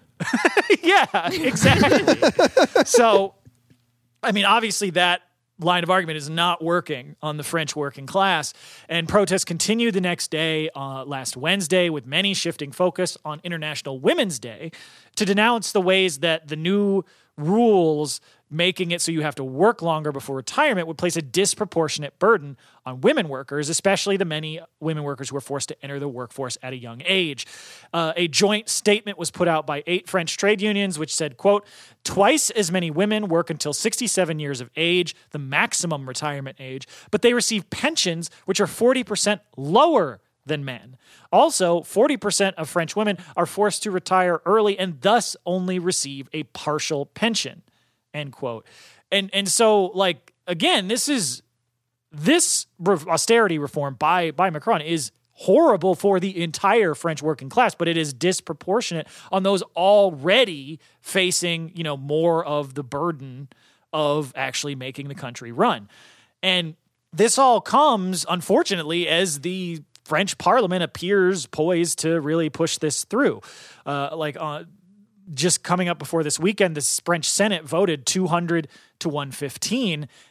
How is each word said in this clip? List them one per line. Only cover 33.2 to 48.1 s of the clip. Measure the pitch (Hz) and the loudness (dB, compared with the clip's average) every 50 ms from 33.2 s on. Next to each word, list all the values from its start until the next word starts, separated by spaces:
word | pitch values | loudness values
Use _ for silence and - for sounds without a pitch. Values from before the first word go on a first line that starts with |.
| 214 185 | 0 0
work | 165 170 170 - | 0 0 0 0
until | 165 147 - 151 | -4 -6 -6 -6
sixty-seven | 139 - - 233 - - 247 196 - 190 180 156 165 151 | -4 -2 -2 -2 -2 -2 -4 -2 0 0 0 0 -2 -4
years | 151 143 139 120 | -4 -6 -6 -8
of | 123 117 - | -10 -8 -4
age, | 156 165 170 180 180 175 - - _ _ _ | -2 0 2 2 2 0 -2 -6 _ _ _
the | - 147 | -12 -10
maximum | 139 131 143 165 220 240 - - 175 170 156 139 135 | -6 -2 0 0 0 0 -2 -4 -2 -2 -4 -4 -6
retirement | 127 - - 151 147 143 139 135 131 135 - | -8 -8 -6 -6 -4 -6 -6 -8 -12 -14 -14
age, | 135 131 131 135 - - - - - - | -14 -12 -12 -12 -12 -16 -20 -20 -10 -4
but | - 185 | -2 2
they | - 240 | 4 4
receive | 240 240 - - 226 196 - - | 4 2 0 -2 -2 -4 -6 -8
pensions | - - - - - - - 180 165 165 165 - _ - - | -8 -4 -4 -2 0 0 -2 -2 -2 -4 -8 -12 _ -10 -6
which | - 190 - | -4 0 0
are | 202 | 0
forty | 151 - - 226 247 262 262 233 | -2 0 2 2 2 2 2 -2
percent | - 208 - - 202 208 202 _ _ - | -4 -4 -2 0 0 0 -2 _ _ -12
lower | 135 135 147 180 240 302 339 311 226 165 131 107 - _ _ _ _ - | -8 -2 2 4 6 6 6 4 2 0 0 -4 -12 _ _ _ _ -8
than | 139 151 143 139 | -6 -6 -6 -6
men. | 135 123 110 - 127 127 - _ _ - - - - | -10 -12 -12 -16 -20 -20 -20 _ _ -20 -18 -4 2
Also, | 170 208 294 330 - - 185 170 175 170 | 4 6 6 4 4 2 2 2 2 0
forty | - - - 196 254 302 277 | -2 -2 2 2 4 2 2
percent | 202 - 202 - - 196 190 - | 0 -2 -2 0 0 0 0 -2
of | - 160 - | -4 -6 -4
French | - 175 160 151 - | -2 -2 -2 -2 -2
women | 208 220 208 190 - - - - | -2 0 0 -2 -4 -6 -6 -2
are | 180 170 | -2 -2
forced | - - 190 208 202 - - - | 0 0 0 0 0 0 -2 -4
to | 214 | -4
retire | 185 180 - - 185 185 180 180 170 151 - | -4 -4 0 2 2 4 4 2 0 0 0
early | 170 208 226 208 208 196 | 2 2 4 4 2 0
and | 185 190 185 156 127 | -2 -4 -6 -4 0
thus | - 196 226 233 - - - - - | 2 4 4 4 2 -2 -8 -8 -4
only | 170 180 185 180 185 185 185 | -2 -2 -2 -2 -2 -2 -2
receive | 165 180 - - - 139 139 135 127 - | -2 -2 -2 -2 -4 -6 -8 -12 -12 -10
a | - 156 143 | -8 -10 -10
partial | - - - - 151 151 147 - - 156 139 143 | -10 -10 -8 -4 -4 -2 -2 -2 -4 -4 -4 -6
pension," | - - - 220 233 214 - - - - - - _ _ _ _ _ _ _ _ _ | -6 -6 -2 -2 0 0 -2 -4 -6 -10 -18 -20 _ _ _ _ _ _ _ _ _